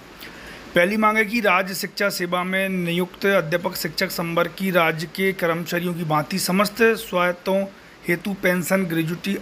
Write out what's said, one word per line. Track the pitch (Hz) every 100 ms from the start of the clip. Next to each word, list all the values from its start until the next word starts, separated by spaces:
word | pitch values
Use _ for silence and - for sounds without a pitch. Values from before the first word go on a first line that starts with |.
| - - - - - - -
पहली | 175 180 214
मांग | 214 214
है |
कि | 208 240
राज्य | 202 185 190
शिक्षा | 180 196 - 202
सेवा | 196 175 180
में | 185 190 190
नियुक्त | 185 170 170 180 - 196
अध्यापक | 196 156 175 185 175
शिक्षक | 165 - 180
संवर्ग | - 170 170 170 -
की | 190
राज्य | 175 165 160 165
के | - 190
कर्मचारियों | 185 170 165 170 175 175
की | 170
भांति | 160 151 151 190
समस्त | - 185 202 -
स्वायत्तों | 226 220 - 180 180 175 196 196 196 - - - -
हेतु | 170 208 190
पेंशन, | 185 180 156 190
ग्रेच्युटी, | 175 165 160 175 196 196